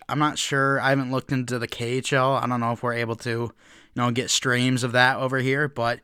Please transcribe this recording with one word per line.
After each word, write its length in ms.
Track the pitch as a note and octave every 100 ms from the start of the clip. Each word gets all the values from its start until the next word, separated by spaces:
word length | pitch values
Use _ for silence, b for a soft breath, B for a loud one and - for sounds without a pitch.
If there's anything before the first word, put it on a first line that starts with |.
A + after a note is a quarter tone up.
| -
I'm 120 | C#3
not 180 | D3+ -
sure. 400 | - C#3 C3+ C3+
I 100 | C3+
haven't 200 | C#3 B2+
looked 220 | C3 -
into 260 | C3 A#2+ B2
the 80 | A#2
K 280 | - A#2
H 180 | B2+ B2+
L. 220 | C#3 C3
I 120 | C3 A#2+
don't 140 | B2
know 100 | A#2
if 120 | A#2
we're 100 | A#2+
able 240 | A#2 A#2 A2+
to, 140 | B2
you 220 | A#2 A#2 b b b b -
know, 160 | B2
get 180 | A#2+ G2+
streams 540 | - C3+ B2 B2+ B2+
of 80 | B2
that 240 | B2 B2+ A#2+
over 220 | C3 C3
here, 280 | C3 C#3 D3
but 320 | B2+ A#2 A#2+